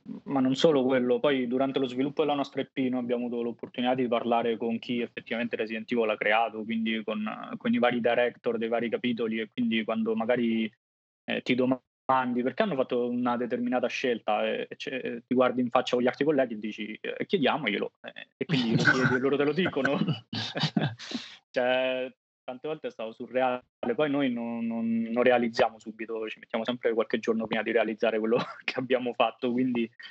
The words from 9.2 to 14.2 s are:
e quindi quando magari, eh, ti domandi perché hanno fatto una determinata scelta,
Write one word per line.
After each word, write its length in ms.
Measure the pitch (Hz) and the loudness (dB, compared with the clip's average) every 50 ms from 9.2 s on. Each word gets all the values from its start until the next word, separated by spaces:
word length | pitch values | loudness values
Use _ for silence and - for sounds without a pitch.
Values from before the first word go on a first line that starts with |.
| 117 110 110 113 | -2 -2 -2 -4
e 100 | 110 107 | -6 -6
quindi 320 | _ - 120 113 113 113 107 | _ -2 0 2 2 0 0
quando 320 | 110 113 113 110 113 110 | 0 -2 0 0 0 0
magari, 560 | 110 113 120 123 123 120 113 113 113 110 107 - _ _ _ _ _ _ _ _ _ _ | 0 2 2 2 2 2 2 2 0 0 -2 -6 _ _ _ _ _ _ _ _ _ _
eh, 160 | 120 113 110 | -6 -6 -4
ti 140 | - - 123 | 0 0 2
domandi 880 | 123 127 127 127 127 - _ _ _ _ - 131 131 127 123 120 123 120 | 2 4 2 0 -2 -4 _ _ _ _ 0 2 2 2 0 -2 0 -2
perché 200 | 131 123 - 226 | 0 0 0 0
hanno 120 | 202 151 | 0 0
fatto 340 | 131 127 - 127 120 123 120 | 0 0 0 0 0 0 0
una 260 | 123 123 123 120 120 | -2 -2 0 0 0
determinata 520 | 117 123 113 123 120 120 123 127 123 123 | -2 -2 -4 -2 -4 -2 0 0 0 0
scelta, 600 | - - - - 127 117 107 | 0 -2 -2 0 0 -2 0